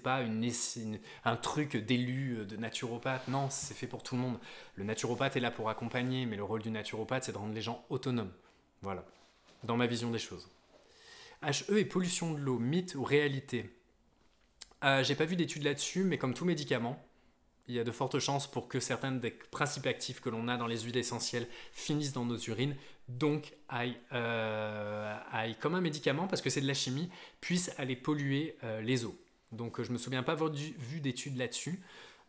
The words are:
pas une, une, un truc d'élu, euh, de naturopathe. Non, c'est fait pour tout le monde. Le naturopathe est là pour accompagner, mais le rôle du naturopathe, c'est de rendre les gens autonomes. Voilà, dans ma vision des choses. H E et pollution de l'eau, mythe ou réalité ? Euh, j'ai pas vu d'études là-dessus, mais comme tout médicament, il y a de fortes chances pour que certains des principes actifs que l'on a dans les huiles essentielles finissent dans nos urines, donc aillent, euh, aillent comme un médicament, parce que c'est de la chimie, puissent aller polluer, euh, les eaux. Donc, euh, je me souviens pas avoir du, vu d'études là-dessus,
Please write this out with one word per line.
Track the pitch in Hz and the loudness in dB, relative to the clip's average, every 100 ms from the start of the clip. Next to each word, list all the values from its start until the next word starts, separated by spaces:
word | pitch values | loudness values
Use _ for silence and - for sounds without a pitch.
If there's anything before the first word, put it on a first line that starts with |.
pas | 131 131 | 0 0
une, | 120 110 | 0 0
une, | 117 117 - 123 110 107 - - | 0 0 -2 -2 -6 -6 -10 -2
un | 117 113 | 0 2
truc | - 147 143 117 | 0 0 0 0
d'élu, | 107 123 123 127 135 117 | 2 2 4 0 -2 -2
euh, | 101 | -4
de | 104 | -4
naturopathe. | 113 - 120 117 135 127 - | -4 -4 -4 -2 -2 -2 0
Non, | 135 139 | 0 0
c'est | - - | -2 -4
fait | - 123 | -6 -6
pour | - | -6
tout | - 123 | -2 0
le | |
monde. | 127 113 - - - - | 0 -2 -8 -16 -16 -6
Le | |
naturopathe | 101 110 113 120 139 143 | -4 -2 0 2 2 2
est | |
là | 120 | 0
pour | 117 110 | 0 -2
accompagner, | 107 117 127 123 131 123 | -2 -2 0 0 0 0
mais | 101 | -2
le | |
rôle | 101 110 | -2 -2
du | 107 | -2
naturopathe, | 110 104 110 107 131 | -4 -4 -4 -2 0
c'est | - | -2
de | 98 | -4
rendre | 107 | -4
les | 110 | -4
gens | 110 120 - | -4 -6 -4
autonomes. | 127 135 123 98 87 - _ _ _ | -2 0 0 -2 -8 -20 _ _ _
Voilà, | 98 92 - - - _ - - | -6 -6 -8 -20 -20 _ -20 -12
dans | 113 117 | -2 2
ma | 120 | 4
vision | 117 117 | 2 0
des | 113 | -2
choses. | - 90 - - _ - - - - - - - | -4 -10 -14 -20 _ -20 -20 -20 -20 -20 -20 -6
H | 160 139 - | 0 0 4
E | 208 | 4
et | 190 | 6
pollution | 190 180 - 165 | 2 2 2 0
de | 151 | 0
l'eau, | 139 123 | 2 2
mythe | 120 165 180 143 | 4 2 2 -2
ou | 123 | 4
réalité ? | 143 147 135 - 120 104 - _ _ _ _ _ _ _ _ - - | 6 6 0 -2 -4 -4 -12 _ _ _ _ _ _ _ _ -18 2
Euh, | 143 135 | 4 6
j'ai | 131 139 | 6 4
pas | |
vu | 160 180 | 4 4
d'études | 147 151 | 2 2
là-dessus, | 143 143 - 180 | 0 2 0 2
mais | 190 143 | 2 4
comme | 131 | 2
tout | 120 | 2
médicament, | 175 160 143 127 120 147 - _ _ _ _ _ - | 2 2 2 2 2 -4 -12 _ _ _ _ _ -4
il | |
y | 120 | 0
a | |
de | 117 | 0
fortes | 113 131 143 | 0 0 2
chances | - 143 - | 2 2 0
pour | - - | -4 -2
que | 131 | -2
certains | - 120 135 | 0 0 0
des | 131 117 | 0 -2
principes | - - - 143 143 131 | -6 -12 -2 0 2 0
actifs | 120 - 127 | 0 -4 -4
que | 127 | -2
l'on | 113 117 | -2 0
a | 123 | 0
dans | 117 | 0
les | 117 | -2
huiles | 117 120 | 0 0
essentielles | 120 120 - 120 117 - - | 0 0 0 0 -2 -8 -12
finissent | - - 151 147 | -8 0 2 2
dans | 135 120 | 0 0
nos | 117 | 0
urines, | - 113 135 139 - - - | -2 0 0 -2 -10 -18 -10
donc | 123 151 151 151 - - | 2 4 4 -2 -16 -6
aillent, | 123 123 120 - | -2 -2 -4 -4
euh, | 123 117 113 110 107 107 107 104 107 107 104 - | 0 2 2 2 0 -2 -2 -4 -2 -4 -6 -4
aillent | 117 113 113 | -2 -2 0
comme | 151 | 0
un | 180 | 2
médicament, | 175 147 - 139 190 | 2 2 2 2 0
parce | - | 0
que | 139 | 2
c'est | 143 | 2
de | 135 | 2
la | 135 | 0
chimie, | - 131 175 - - - | 0 -2 -4 -8 -18 -12
puissent | - 175 180 - | 0 2 2 -2
aller | 131 127 | -2 0
polluer, | - 151 139 135 160 - | 2 2 4 2 0 -4
euh, | 117 110 | -6 -2
les | 110 127 | 2 2
eaux. | 113 - - _ _ | 2 -6 -18 _ _
Donc, | 110 117 - | -6 -6 -4
euh, | |
je | 117 | -2
me | 120 | -2
souviens | - 131 | 0 0
pas | 127 | 0
avoir | 160 160 | 2 2
du, | 143 151 160 | 0 -4 -6
vu | 123 160 | -6 -2
d'études | 139 123 147 127 | -2 -2 -4 -2
là-dessus, | 123 - - 185 - - - - | -2 -2 -4 -4 -8 -18 -18 -20